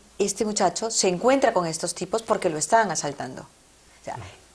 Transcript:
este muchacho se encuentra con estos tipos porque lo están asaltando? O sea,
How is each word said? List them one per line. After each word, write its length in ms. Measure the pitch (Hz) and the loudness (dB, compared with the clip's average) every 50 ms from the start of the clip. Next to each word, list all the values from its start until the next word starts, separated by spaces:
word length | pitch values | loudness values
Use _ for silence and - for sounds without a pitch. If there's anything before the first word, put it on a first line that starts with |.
| - - - - | -14 -8 -4 -2
este 260 | 202 196 202 - 226 | -2 0 0 -2 -2
muchacho 460 | 214 214 - 202 175 190 - 220 226 | -2 0 2 2 2 2 0 -4 -4
se 160 | 220 - - 190 | 0 0 2 2
encuentra 460 | 180 175 - 247 269 269 269 233 - | 2 2 4 4 4 6 4 4 2
con 120 | 185 175 | 2 0
estos 300 | 165 160 - - 170 - | -2 -2 -4 -4 -6 -6
tipos 260 | - 185 170 - 226 | -6 -6 -4 -4 -4
porque 280 | 226 - 214 196 - 180 | -2 0 0 0 0 0
lo 80 | 156 151 | -2 -2
están 340 | - - 226 226 220 190 | 0 2 4 4 4 2
asaltando? 500 | 156 - - 147 139 - 131 127 127 - | 0 -4 -4 -4 -6 -6 -10 -10 -12 -14
O 640 | - - _ _ _ _ _ _ _ _ - - - | -16 -18 _ _ _ _ _ _ _ _ -20 -18 -14
sea, 120 | - - - 95 92 - - - - _ | -12 -12 -12 -12 -14 -18 -20 -20 -20 _